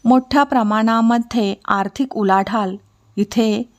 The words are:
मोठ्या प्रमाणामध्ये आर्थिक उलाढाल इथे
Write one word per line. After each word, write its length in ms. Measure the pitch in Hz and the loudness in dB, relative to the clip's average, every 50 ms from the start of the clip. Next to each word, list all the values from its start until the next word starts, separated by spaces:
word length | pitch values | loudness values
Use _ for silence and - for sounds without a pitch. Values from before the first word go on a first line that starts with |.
| - | 4
मोठ्या 400 | 233 247 262 254 _ - 294 285 | 4 4 4 2 _ 0 0 0
प्रमाणामध्ये 1080 | 285 277 247 220 208 214 220 220 226 226 226 226 233 240 233 233 233 - 240 208 196 196 - _ | 2 0 0 0 0 0 0 0 0 2 2 2 2 0 0 -2 -2 -2 -2 -2 -2 -4 -8 _
आर्थिक 520 | - 202 196 196 196 _ - 277 262 - | -4 -2 -2 -2 -4 _ -6 -6 -6 -4
उलाढाल 600 | 220 208 190 190 196 196 190 220 226 202 185 190 208 _ _ _ _ _ _ _ | -2 0 2 2 2 0 -2 -4 -4 -4 -4 -8 -12 _ _ _ _ _ _ _
इथे 460 | 202 208 202 - 233 226 220 208 214 247 _ _ | -4 -4 -2 0 0 0 0 0 -2 -4 _ _